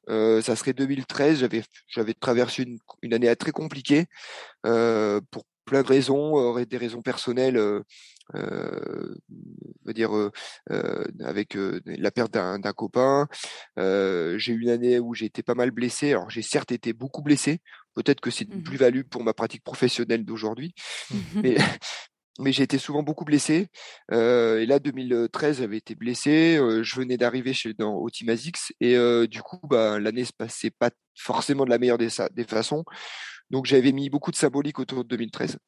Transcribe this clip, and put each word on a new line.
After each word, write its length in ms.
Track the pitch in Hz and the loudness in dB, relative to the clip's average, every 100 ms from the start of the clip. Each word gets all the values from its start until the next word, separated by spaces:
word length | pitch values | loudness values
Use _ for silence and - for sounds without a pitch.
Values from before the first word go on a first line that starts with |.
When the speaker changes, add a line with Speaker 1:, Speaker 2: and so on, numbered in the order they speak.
| - | -2
Speaker 1:
euh, 320 | 110 110 110 | 0 4 4
ça 140 | 110 113 | 2 -2
serait 180 | - | -2
deux 120 | 127 135 | -2 -2
mille 200 | 139 131 | -2 -4
treize. 340 | - 143 156 | 0 2 4
J'avais, 240 | 123 113 - - _ | 2 -2 -6 -20 _
j'avais 260 | - 110 | -4 -4
traversé 500 | 113 - 120 123 - | -2 0 2 0 -2
une, 140 | 127 117 _ - | -6 -8 _ -14
une 120 | 120 | -2
année 220 | 113 120 117 | 2 4 2
très 160 | - | -2
compliquée, 540 | - 156 143 127 147 175 - - - - _ - | -4 -6 -8 4 4 4 -8 -18 -18 -18 _ 0
euh, 560 | 117 117 110 107 104 - | 4 4 2 2 0 -4
pour 120 | 110 - _ - | -14 -16 _ 0
plein 160 | 135 | 0
de 60 | 131 | 6
raisons, 680 | 135 131 139 151 151 120 120 | 4 4 0 2 2 2 -2
euh, 80 | 120 | -4
des 120 | 123 | -4
raisons 240 | 120 120 | -6 -6
personnelles, 540 | 131 120 - 123 131 123 | -6 -4 -2 2 2 4
euh, 260 | 104 104 104 - - _ _ 50 | 2 0 -6 -20 -20 _ _ -8
euh, 800 | - - 50 - - 50 50 - _ | -6 -6 -6 -6 -8 -8 -10 -12 _
on 560 | - - - - - - | -20 -18 -18 -18 -14 -10
va 60 | |
dire, 220 | 110 110 107 | -2 0 2
euh, 140 | 104 - - - - | -2 -6 -18 -18 -6
euh, 340 | 50 - - - - | -4 -2 -4 -6 -8
avec, 340 | 65 95 107 98 | -6 -4 -4 -4
euh, 240 | 95 90 92 | -4 -4 -8
la 260 | - 101 | -2 -2
perte 220 | 123 110 | 0 0
d'un, 260 | 110 92 101 | 0 -2 -4
d'un 140 | 101 | -6
copain. 540 | - 107 123 131 139 147 - - - - - | -6 -4 2 4 4 0 -6 -14 -14 -12 -2
Euh, 580 | 95 98 98 90 82 101 | 0 2 2 0 -2 -2
j'ai 140 | 120 | -2
eu 80 | 113 | -2
une 100 | 120 | 0
année 300 | 120 120 123 | 2 2 2
où 140 | 120 | 0
j'ai 120 | 117 110 | -6 -6
été 160 | - | -6
pas 140 | - 120 | -4 0
mal 160 | 123 | 0
blessé. 400 | 117 120 - 147 | 0 -4 -2 0
Alors, 180 | 117 90 | 0 -2
j'ai 120 | 117 | -10
certes 320 | 107 147 - | -2 -2 -2
été 180 | 120 123 | -4 -4
beaucoup 300 | 113 131 - | -6 -8 -6
blessé. 400 | 147 143 - 165 _ - _ - | 2 2 2 -2 _ -20 _ -2
Peut-être 240 | - 143 | 0 0
que 100 | - | -2
c'est 160 | - 208 | -6 -8
une 120 | 196 | -10
Speaker 2:
Mhm. 60 | |
Speaker 1:
plus-value 380 | 160 131 127 127 135 | -10 2 4 4 -4
pour 140 | 120 | -4
ma 100 | 113 | -2
pratique 300 | - 110 113 | -2 -4 -6
professionnelle 640 | - - 127 - 110 117 107 | -14 0 0 0 0 -2 -2
d'aujourd'hui. 480 | 110 107 117 160 - - - - | -4 -4 -4 -10 -12 -14 -14 -8
Speaker 2:
Mhm. 300 | 104 85 185 | -8 -6 0
Speaker 1:
Mais, 120 | 131 123 | 2 4
<laughs> 260 | - - - - - _ _ - | 2 0 -10 -12 -16 _ _ -4
mais 120 | 139 | -2
j'ai 120 | 131 | 2
été 140 | 135 135 | 2 0
souvent 260 | - 147 | -2 -2
beaucoup 220 | 151 156 151 | -2 -6 2
blessé. 440 | 147 - 156 202 - - - - | 2 4 2 0 -8 -20 -20 0
Euh, 480 | 117 117 123 117 113 | 2 6 6 4 2
et 60 | 113 | 4
là, 140 | 139 | 2
deux 120 | 143 | 2
mille 380 | 127 127 120 117 | -4 0 0 0
treize, 280 | - 151 135 | 0 0 0
j'avais 180 | 117 107 | -4 -6
été 180 | - 113 | -10 -8
blessé. 640 | 117 120 143 156 165 160 | -6 -2 4 6 6 6
Euh, 260 | 123 110 | 4 2
je 120 | 110 127 | 0 -4
venais 220 | 127 123 | -2 2
d'arriver 360 | 120 127 127 | 2 0 -2
chez, 200 | 135 113 | -4 -6
dans, 200 | 107 107 | -4 -2
au 160 | 95 117 | -2 -6
Team 200 | - 113 | -6 -2
asics 440 | 113 143 - - - | -2 -4 -10 -12 0
et, 160 | 120 123 | 4 6
euh, 300 | 120 117 113 | 6 4 2
du 140 | - | -2
coup, 180 | - 180 | -14 -16
bah, 360 | 147 127 110 104 | 0 2 4 2
l'année 260 | 107 117 123 | -2 -2 -6
se 80 | |
passait 380 | _ 113 - 113 | _ -10 -6 -6
pas 180 | _ 120 _ _ - | _ -2 _ _ -14
forcément 480 | - - - 139 | -4 -2 0 0
de 60 | 131 | 4
la 80 | 117 | 4
meilleure 200 | 123 117 | 4 2
des 120 | 113 | 0
sa-, 200 | - 120 | -2 -4
des 160 | 95 113 | -4 -2
façons. 380 | 110 - 151 165 - - - - - _ | -2 -2 -4 -6 -14 -16 -14 -16 -18 _
Donc, 160 | 131 127 | -4 4
j'avais 260 | 135 127 | 6 6
mis 180 | 135 139 | 2 -2
beaucoup 220 | 143 170 | -2 -2
de 40 | - | 0
symbolique 420 | 143 139 147 143 | 0 2 -4 -6
autour 240 | 127 131 | -6 -6
de 60 | 117 | -4
deux 80 | 120 | -6
mille 120 | 113 | -6
treize. 280 | - - - | -6 -8 -8